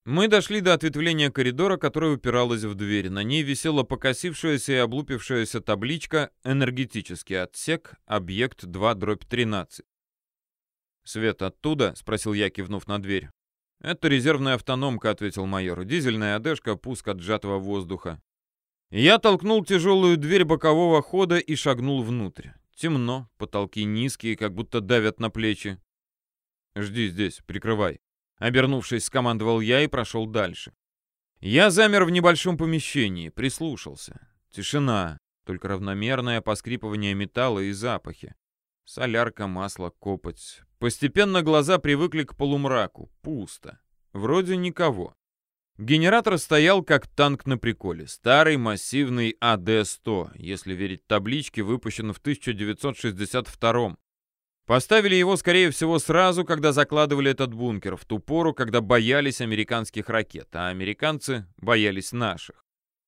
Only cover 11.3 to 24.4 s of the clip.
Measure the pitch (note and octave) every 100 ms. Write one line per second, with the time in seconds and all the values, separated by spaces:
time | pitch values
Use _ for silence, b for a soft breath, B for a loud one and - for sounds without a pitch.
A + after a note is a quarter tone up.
11.3 | - F#2+ - D3+ D3+ G2+ - - G#2+ A2
12.3 | G#2 G2 G2+ F#2 G2+ - G#2 G2 G2 C#2+
13.3 | - _ _ _ _ D#3 E3+ D#3+ C3+ C3
14.3 | D3 C3+ B2 - B2+ C#3 A#2 A2 G2 G#2
15.3 | G2 F#2+ F#2+ F#2 F2 F#2+ E3 B2+ A2 G#2
16.3 | G#2 C#3+ D3+ A#2 G2+ B2+ A#2+ G#2+ F#2+ F2
17.3 | G#2+ G2+ G2 G2 G2+ F2 F#2 F2 D2+ _
18.3 | _ _ _ _ _ _ G2+ D3+ A3+ A3
19.3 | F#3 F#3+ A3 F3+ F#3+ F3+ F#3+ F3+ E3+ D3
20.3 | E3+ D#3+ D#3+ D#3+ D#3 F3 D#3 - F#3 F#3
21.3 | F3 - D3 D3 A#2+ C3 C#3 A2+ B2 F#2+
22.3 | - - - _ - E3 C#3+ A#2+ C3 A#2+
23.3 | _ G#2+ G#2 G2+ A2 G#2 A2 C3 - A2+
24.3 | G#2